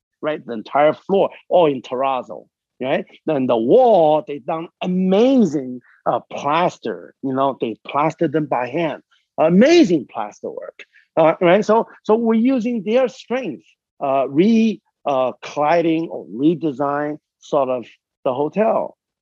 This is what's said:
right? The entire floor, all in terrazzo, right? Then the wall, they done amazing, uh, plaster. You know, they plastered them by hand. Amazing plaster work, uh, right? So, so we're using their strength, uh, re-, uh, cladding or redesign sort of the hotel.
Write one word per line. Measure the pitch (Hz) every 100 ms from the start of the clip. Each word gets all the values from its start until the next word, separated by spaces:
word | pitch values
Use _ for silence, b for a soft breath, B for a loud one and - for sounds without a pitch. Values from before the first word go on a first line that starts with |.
| _ _
right? | 151 156 -
The |
entire | 113 - 139 151
floor, | - - 196 147 B -
all | 180 156
in | 131
terrazzo, | - 127 135 127 - 62 - _ _ -
right? | 127 156 - b -
Then | 143 127
the | 117
wall, | 117 220 247 190 156 151
they | 151 143
done | 117 165 175 _
amazing, | 185 185 185 190 254 269 185 147 127 123 b b -
uh, | 123 -
plaster. | 120 139 160 175 - 120 87 85 _
You | 135
know, | 131 139 120
they | 120 107 -
plastered | 143 156 - 165
them | 156 139
by | 127 120
hand. | 151 160 98 _ _ _ -
Amazing | 156 185 269 349 214 160 -
plaster | 113 104 - 107
work, | - 92 - - b b 156
uh, | 160 -
right? | 175 196
So, | 208 226 - B
so | -
we're | 220 226
using | 226 247 262 226 233
their | 190 240 247
strength, | - - 247 214 113 _ _ _ -
uh, | 139 135 127
re-, | 139 208 226 220 180 _ _ -
uh, | 135 127 -
cladding | - 147 147 170 165 160 165
or | 151 -
redesign | 107 147 165 156 127 143 143 147 151 _ _
sort | - 151 131
of | 127 110 _ _ _
the | 139
hotel. | 127 151 190 220 123 - - _ _